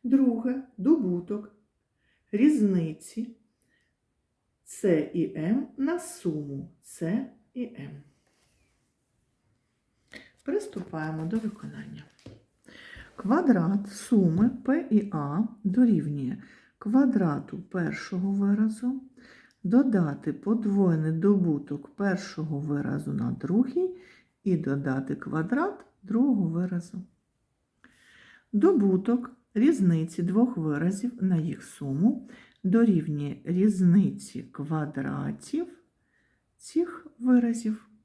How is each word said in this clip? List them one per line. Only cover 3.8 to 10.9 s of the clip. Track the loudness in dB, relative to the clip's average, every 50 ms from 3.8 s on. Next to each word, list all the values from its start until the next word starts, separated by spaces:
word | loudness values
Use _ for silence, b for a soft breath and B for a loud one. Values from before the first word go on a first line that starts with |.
| _ _ _ _ _ _ _ _ _ _ _ _ _ _ _ _ _
С | -16 -10 -2 2 2 4 2 2 -2 -2
і | -4 -4 -2 -4
М | -4 -2 0 0 0 -2 -6 -6
на | -4 -2 -2 -2 -4
суму | -6 -10 -12 -4 -4 -4 -4 -4 -6 -8 -8 -10 -10 -12 _ _
С | _ -20 -10 -6 -4 -2 -2 -2 -4 -6 -14 _ _ _ _
і | -10 -10
М. | -10 -10 -16 -16 -16 -16 -18 -20 _ _ _ _ _ _ _ _ _ _ _ _ _ _ _ _ _ _ _ _ _ _ _ _ _ _ _ _ _ _ _ _ _ _ _ _ _ _ _ _ B B B B B B B
Приступаємо | _ -4 -4 -4 -4 -6 -12 -12 -12 -8